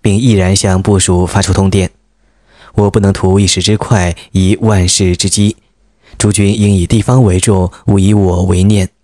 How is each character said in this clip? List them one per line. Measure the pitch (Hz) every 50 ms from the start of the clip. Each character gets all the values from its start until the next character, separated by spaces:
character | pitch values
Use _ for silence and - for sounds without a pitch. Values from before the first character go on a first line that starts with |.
并 | _ 113 98
毅 | 104 120 127 110
然 | 101 92 90 95
向 | 95 - 107 92 92
部 | 95 107 104 95
属 | - - 92 87 90
发 | 87 - 101 95
出 | - 95
通 | 95 98 98
电 | 92 101 92 - _ _ _ _ _ _ _ _ _ _ _ _ _ _ - - _
：“我 | - 104 101
不 | - 110
能 | 101 98 98
图 | - - 92 92 98
一 | 101
时 | 92 - - 87
之 | - 107
快， | 107 - - 123 101 90 87 82 - - - _
以 | 95 95 92 107 -
万 | - 110 107 98 90 90
世 | - - 104 92 87
之 | 85 - 98
机。 | - - 104 104 - _ _ _ _ _ _ _ _ _ _ _ - -
诸 | - 104 101
君 | - 101 98 101 104
应 | 104 104 101
以 | 95 87
地 | - - 113
方 | 101 - 123 131 127
为 | 104 90 92
重， | - - 104 92 90 90 - - _
勿 | - 104 98
以 | 95 98 104
我 | 104 98 92 87 87 92
为 | 95 92 90 92
念。” | 101 107 104 92 90 _ _